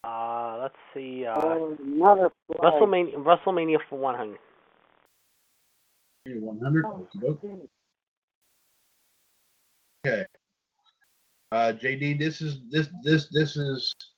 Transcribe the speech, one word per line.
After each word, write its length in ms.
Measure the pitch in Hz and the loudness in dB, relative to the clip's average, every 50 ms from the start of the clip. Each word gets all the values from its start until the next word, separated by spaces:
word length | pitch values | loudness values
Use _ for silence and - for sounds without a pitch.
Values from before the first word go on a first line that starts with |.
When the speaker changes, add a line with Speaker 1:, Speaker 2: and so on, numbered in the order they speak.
| - | -10
Speaker 1:
uh, 520 | 113 113 113 113 117 117 117 117 117 113 113 127 | -8 -8 -6 -6 -4 -4 -4 -6 -6 -6 -6 -8
let's 140 | 135 _ - - - - | -8 _ -12 -20 -16 -14
see, 320 | 139 135 131 127 127 127 | -14 -12 -10 -8 -6 -6
uh, 80 | 120 127 | -4 -2
Speaker 2:
Oh, 400 | 151 156 160 165 165 160 156 156 147 139 | 0 0 0 0 0 -2 -6 -8 -10 -8
another 460 | 139 143 151 175 202 208 190 185 170 - _ _ | -4 0 6 8 8 8 8 6 2 0 _ _
flag. 260 | _ 160 - - 170 165 | _ -6 2 4 4 6
Speaker 1:
WrestleMania, 420 | 147 220 202 190 180 175 160 - | 6 4 6 6 2 2 0 -4
WrestleMania 640 | 147 139 156 175 170 - 196 185 175 165 160 156 151 151 - | -4 4 4 4 6 4 -2 0 0 0 2 0 0 0 -2
for 80 | 143 135 | -8 -4
one 160 | 135 135 123 | -4 -4 -4
hundred. 240 | 123 117 107 101 90 _ _ _ _ _ _ _ _ _ _ 78 78 78 _ _ _ _ _ _ _ _ _ _ _ _ _ _ _ _ _ _ _ _ _ _ _ _ 127 117 110 | -4 -8 -10 -12 -16 _ _ _ _ _ _ _ _ _ _ _ _ _ _ _ _ _ _ _ _ _ _ _ _ _ _ _ _ _ _ _ _ _ _ _ _ _ -12 -10 -10
Speaker 3:
One 200 | 107 110 107 107 | -10 -10 -10 -6
hundred? 260 | 120 139 151 160 151 | -2 0 2 2 0
Speaker 2:
Oh, 200 | - 196 - 90 - - | -2 -8 -12 -16 -16 -14
Speaker 3:
Okie 60 | 95 | -6
doke. 200 | 113 135 156 147 - | -4 -4 -4 -4 -10
Speaker 2:
dude. 260 | 202 202 185 156 - _ _ _ _ _ _ _ _ _ _ _ _ _ _ _ _ _ _ _ _ _ _ _ _ _ _ _ _ _ _ _ _ _ _ _ _ _ _ _ _ _ _ _ _ _ _ _ | -14 -14 -16 -18 -20 _ _ _ _ _ _ _ _ _ _ _ _ _ _ _ _ _ _ _ _ _ _ _ _ _ _ _ _ _ _ _ _ _ _ _ _ _ _ _ _ _ _ _ _ _ _ _
Speaker 3:
Okay. 180 | 139 117 104 95 - _ _ _ _ _ _ _ _ _ _ _ _ _ _ _ _ _ _ _ _ _ _ _ _ | -2 -2 -2 -4 -8 _ _ _ _ _ _ _ _ _ _ _ _ _ _ _ _ _ _ _ _ _ _ _ _
Uh, 220 | 113 113 117 113 110 | -2 0 2 2 0
J 240 | 110 117 131 135 | -2 -4 -4 -4
D, 180 | 135 143 147 147 | -2 -2 -2 -2
this 260 | 143 147 160 151 - | -2 -2 -4 -4 -4
is, 200 | 156 151 143 135 127 117 | -8 -8 -8 -8 -12 -2
this, 180 | 135 156 156 - - 110 120 | -2 -2 0 -2 -6 -8 0
this, 260 | 147 160 156 147 - | 2 2 2 2 0
this 280 | 147 147 156 143 - | 0 0 0 0 0
is 360 | 151 143 139 135 - - - - _ - - _ | -4 -4 -4 -4 -4 -4 -6 -8 _ -16 -20 _